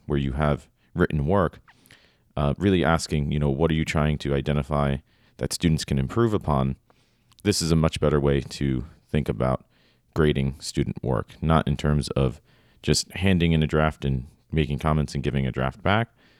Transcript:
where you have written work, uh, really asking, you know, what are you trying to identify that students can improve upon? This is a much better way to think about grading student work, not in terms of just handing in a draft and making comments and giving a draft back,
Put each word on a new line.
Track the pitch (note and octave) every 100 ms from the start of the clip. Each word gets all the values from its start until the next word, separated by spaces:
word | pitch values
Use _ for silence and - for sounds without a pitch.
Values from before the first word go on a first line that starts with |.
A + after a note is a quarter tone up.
| -
where | C#2+
you | C2+
have | C2+ D2 C#2 - _ _ -
written | F2 D#2 C#2+
work, | G2 E2 - _ _ _ - _ _ _ -
uh, | C#2+ C#2
really | G2 F#2
asking, | D2 E2 - D#2 D2
you | D2+
know, | D2
what | C2+ E2
are | D#2
you | D#2
trying | D#2+ D2 D2+
to | C#2
identify | C#2 C#2 D2 C#2+ D2 C#2+ C#2 - _ _ -
that | -
students | - E2+ D#2+
can | - C#2
improve | C2+ - A#2
upon? | G#2 - C#2 C2+ C2+ _ _ _ _ _ _
This | G#2 G2
is | E2
a | E2
much | D#2+ -
better | D2+ D2
way | C#2 C#2
to | C2+ - C#2 C2 C2 - _
think | - -
about | A1+ B1+ B1+ - _ _ _ _
grading | - D2+ C#2 C2+ C2+
student | - - - -
work, | - A#1+ - -
not | D#2 D#2+ -
in | -
terms | D2+ D2+ C2+
of | - C2+ - _ _ _ _
just | - D2+ -
handing | - F#2+ F2+ E2+
in | D#2+
a | D#2
draft | D2+ D#2 - C#2
and | C2+ B1 - _
making | D#2+ C#2 C#2+
comments | D#2 D#2 C#2+
and | D2
giving | C#2 C2+ C2
a |
draft | C2 C2+ -
back, | E2+ G#2 A#2 _ _ _